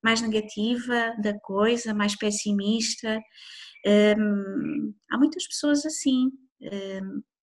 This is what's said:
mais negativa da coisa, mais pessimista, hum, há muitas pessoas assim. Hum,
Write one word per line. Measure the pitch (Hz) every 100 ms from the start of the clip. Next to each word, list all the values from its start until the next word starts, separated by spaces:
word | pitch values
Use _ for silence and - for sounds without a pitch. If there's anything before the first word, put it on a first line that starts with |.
mais | 226 226
negativa | 226 214 214 - 220 240 240 240 226 226
da | 208 208
coisa, | - 196 220 233 226
mais | 208 208 208
pessimista, | 214 208 208 202 202 226 226 - 220 220 220 - - - - - 202 208 208 214
hum, | 214 202 196 196 - - 220 - _
há | 240
muitas | 302 359 -
pessoas | - 294 294
assim. | 311 311 277 254 262 269 _ _
Hum, | - 202 196 190 190 196 - _